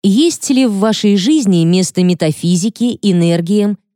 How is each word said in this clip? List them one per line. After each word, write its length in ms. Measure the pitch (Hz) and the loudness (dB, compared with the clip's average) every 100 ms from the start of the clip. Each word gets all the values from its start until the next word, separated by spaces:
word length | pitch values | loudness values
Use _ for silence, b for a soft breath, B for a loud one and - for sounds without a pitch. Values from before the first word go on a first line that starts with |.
Есть 480 | 196 208 339 - - | 0 2 0 -2 -2
ли 160 | 262 254 | 0 0
в 120 | 196 | 0
вашей 380 | 220 214 208 202 | -2 0 0 0
жизни 480 | 202 311 202 175 | 2 0 2 2
место 380 | 165 185 180 - | 2 0 -2 -2
метафизике, 960 | 180 175 156 - 165 175 214 - 240 - | 0 0 -2 -2 -2 -2 -2 -4 -4 -2
энергиям, 800 | 202 175 170 170 170 208 208 202 _ | -2 0 0 0 0 -2 -2 -4 _